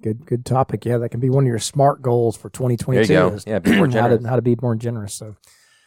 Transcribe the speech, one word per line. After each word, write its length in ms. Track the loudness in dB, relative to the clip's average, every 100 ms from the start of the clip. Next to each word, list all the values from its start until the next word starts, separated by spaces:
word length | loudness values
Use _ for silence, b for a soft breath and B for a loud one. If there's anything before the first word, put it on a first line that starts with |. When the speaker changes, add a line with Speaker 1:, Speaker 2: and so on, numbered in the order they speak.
Speaker 1:
good, 220 | -8 -8 -6
good 180 | -6
topic. 400 | -2 0 0 -4
Yeah, 140 | -2 -2
that 100 | -4
can 100 | -4
be 100 | 0
one 140 | 2
of 40 | 2
your 100 | 0
smart 420 | -4 2 2 2
goals 340 | 0 2 2 -2
for 120 | -12
twenty 260 | -6 -2 -2
twenty-two 300 | 0 2 4
Speaker 2:
There 120 | 4
you 60 | 2
go. 40 | 0
Speaker 1:
is 80 | -4
Speaker 2:
Yeah, 120 | -2
be 180 | 2 2
more 100 | 2
Speaker 1:
<clears throat> 40 |
how 180 | 2 2
to, 80 | 2
Speaker 2:
generous. 100 | 0
Speaker 1:
how 100 | -2
to 60 |
be 140 | 0 0
more 160 | 0 -2
generous. 380 | -4 -8 -10
So 220 | -12 -16 -20 b b b b